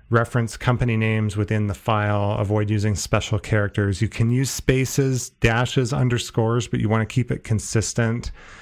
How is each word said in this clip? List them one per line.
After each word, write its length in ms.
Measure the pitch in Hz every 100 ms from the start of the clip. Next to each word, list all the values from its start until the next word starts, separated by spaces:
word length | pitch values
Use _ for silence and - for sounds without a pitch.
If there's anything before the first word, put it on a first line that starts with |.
| -
reference 460 | 113 117 123 113 -
company 400 | - 120 120 110
names 400 | 110 110 107 101
within 320 | 104 107 104
the 60 |
file, 580 | 98 - 107 104 104 101
avoid 360 | 107 98 107 104
using 280 | 107 107 98
special 420 | - 110 - 107
characters. 640 | - 107 101 - 101 95
You 60 | 110
can 220 | - 117
use 200 | 123 135
spaces, 800 | - - 131 127 - 135 127 -
dashes, 640 | - 117 113 123 - 120
underscores, 720 | 139 127 120 - - 113 120 -
but 140 | 127
you 80 | 113
wanna 180 | 113 110
keep 240 | - 120
it 140 | 117
consistent. 880 | - 107 - 113 - - 113 117 - - - -